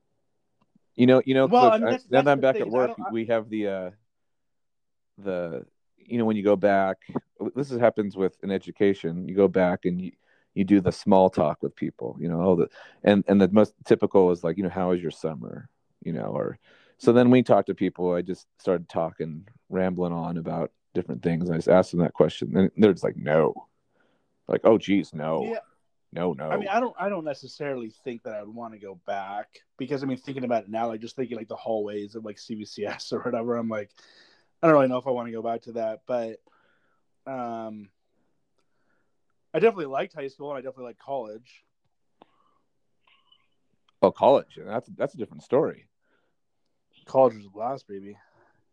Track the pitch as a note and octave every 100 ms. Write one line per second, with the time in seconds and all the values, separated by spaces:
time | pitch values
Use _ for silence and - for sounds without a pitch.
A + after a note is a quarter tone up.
0 | _ _ _ _ _ _ _ _ _ -
1 | B2 C3 C3 C3 C3+ A#3+ B3 A3 A3+ B3+
2 | - B2+ C#3 C#3 C3 A#2 G2+ A#2+ B2+ A2+
3 | F#2+ A2+ A2+ A2+ G#2+ G#2+ G2+ F#2+ F#2 G2
4 | _ _ _ _ _ _ _ _ _ _
5 | _ - G2 F2+ E2+ D2 - _ _ _
6 | - A#2+ A2 G#2+ G2 G2+ G2+ G2 F#2+ F#2+
7 | - - - - G#2+ B2 C#3 A#2+ A#2 -
8 | G2+ F#2 F#2 - G2 F#2+ F2 - G2+ F#2+
9 | E2 F2 F#2 F#2 G2 F#2 F2+ F2 F#2 F2+
10 | F#2 - _ _ _ - F#2+ G2+ F2 -
11 | - F#2+ F#2 - D#2 E2+ C#2+ - D#2+ -
12 | - - E2+ E2 F#2 F2 - - - _
13 | G2 G2+ - G2+ F#2 G#2 G#2 _ - A2+
14 | G2 G2+ F2+ F2 E2+ E2+ F#2 F2+ F2+ F2+
15 | E2+ - D#2+ D2 G#1 - - _ _ _
16 | - D#2+ G#1 - - - _ _ _ _
17 | - A#2+ B2 B2+ A#2+ G#2+ G2 F2+ F#2 -
18 | F2+ F2 F2+ F2 _ _ - F2 E2+ G2
19 | D#2+ - D#2+ D#2 - _ - F#2 F#2 F2+
20 | F2+ E2+ E2 E2+ E2 E2 E2 _ _ F2+
21 | - - E2+ E2 F2 E2+ - F#2 F#2 F2
22 | E2+ - D#2+ - - - F#2+ - G#2+ E2+
23 | - - C2 D#2 D2+ - - _ _ _
24 | _ _ _ _ - - - A2 - G2
25 | D#2 E2 D#2 D#2+ C2 A3+ - _ _ _
26 | _ - F3+ C#2+ D#2 F#3 G3+ G#3+ B3 -
27 | F#3+ G3 D#3 C3+ C3 - D3 C3 A2+ -
28 | C3 A#2+ B2 G#2+ G#2 A#2 A#2 G#2+ G2+ F#2
29 | - G2+ G2 G#2 A2 - _ - C3+ C#3+
30 | C3+ B2+ - C3+ B2+ A#2 G2+ A2 A#2 A2+
31 | A2+ - A#2+ A#2 A2 G#2+ B2 A2 G#2 G#2
32 | G#2 A2 G#2+ G2+ - A2 G#2 - G#2 G#2
33 | - A2+ B2+ A#2 A#2+ A#2+ A#2 G#2+ G2+ _
34 | _ _ _ _ _ _ E3 D3+ C3 B2+
35 | C3+ B2 A#2 A2+ A2+ A2+ - A#2 A2 A2
36 | - B2 A2+ A2 _ _ _ _ _ _
37 | _ _ - C3 A#2+ A2+ A2+ G#2+ G2+ _
38 | _ _ _ _ _ _ _ _ _ _
39 | _ _ _ _ _ D#3+ A3 G3+ C#3+ C3+
40 | G3 D#3 C#3 - C#3+ C#3 B2+ B2+ B2 G#2+
41 | - C#3 A2 A2 B2 _ _ _ _ _
42 | _ _ _ _ _ _ _ _ _ _
43 | _ _ _ _ _ _ _ _ _ -
44 | - - A2 C3 - - - A2 - -
45 | B2+ E3 G#2 D2 - B2+ C3+ D#2 _ _
46 | _ _ _ _ _ _ _ _ _ _
47 | - C3+ C3 A2 G2+ G#2 A#2 C3+ - G2
48 | G2 G#2 _ _ _ _ _